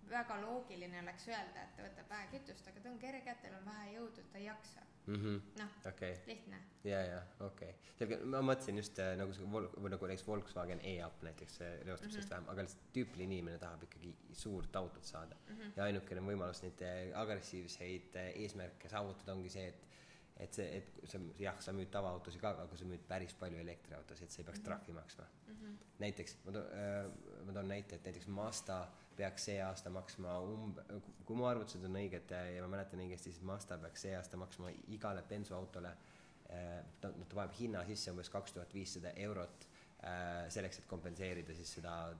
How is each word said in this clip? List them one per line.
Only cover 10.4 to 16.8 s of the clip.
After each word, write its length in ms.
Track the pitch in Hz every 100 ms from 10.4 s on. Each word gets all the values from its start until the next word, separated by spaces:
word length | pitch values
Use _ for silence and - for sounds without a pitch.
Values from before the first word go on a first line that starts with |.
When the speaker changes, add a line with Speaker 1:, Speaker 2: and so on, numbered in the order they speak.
| - - 87 87
Speaker 2:
e-up 380 | 95 92 82 -
näiteks, 340 | 82 80 85 -
see 260 | 87 78
reostab 220 | 67 - 208
Speaker 1:
Mhm. 40 |
Speaker 2:
sellest 180 | 214 202
vähem, 180 | - 87
aga 140 | 190
lihtsalt 300 | 185 - -
tüüpiline 300 | 127 123 85
inimene 340 | 92 95 85 82
tahab 240 | 85 85
ikkagi 320 | 82 - 87 80 -
suurt 440 | - 110 95 85 98
autot 280 | 90 -
saada. 320 | - - 80 - -
Speaker 1:
Mhm. 240 | 214 220 -
Speaker 2:
Ja 80 |
ainukene 360 | 101 101 95 92
võimalus 420 | 95 101 90 90
neid, 200 | 92 85